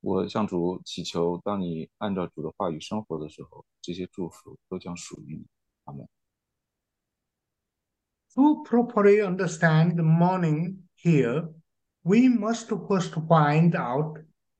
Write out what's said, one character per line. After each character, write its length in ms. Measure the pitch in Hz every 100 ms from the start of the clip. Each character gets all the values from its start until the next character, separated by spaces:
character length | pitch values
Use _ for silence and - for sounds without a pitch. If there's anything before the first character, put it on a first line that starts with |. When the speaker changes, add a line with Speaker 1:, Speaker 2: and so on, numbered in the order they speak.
Speaker 1:
我 240 | 101 95 95
向 180 | 113 104
主 360 | 90 85 90
祈 180 | - -
求， 380 | 85 87 85 87
当 160 | 101 101
你 300 | 90 80 78 _
按 180 | 104
照 120 | 95 85
主 160 | -
的 100 | 78 -
话 120 | 95
语 80 | 76
生 240 | - 107
活 160 | 107 80
的 80 | 76
时 120 | -
候， 220 | 71 73 _ _
这 140 | -
些 120 | 87 92
祝 160 | - 85
福 300 | - - - _
都 100 | 92
将 160 | 87
属 240 | 85 - -
于 120 | 76
你。 120 | 80 - _ _ _
阿 100 | -
门。 120 | 143 - _ _ _ _ _ _ _ _ _ _ _ _ _ _ _ _ _ _ _ _ _ _
Speaker 2:
To 280 | - 294 302
properly 580 | - 233 233 - 202 208
understand 720 | 202 185 175 - 165 156 170
the 80 | 170
mourning 800 | 160 165 175 185 170 151 180 - -
here, 540 | _ 175 151 117 135 170 - _ _ _ _
we 260 | 165 214 254
must 400 | 233 208 226 - 208 -
first 280 | 196 - 165 -
find 460 | 165 147 151 170
out 480 | 165 123 131 160 - - _ _ _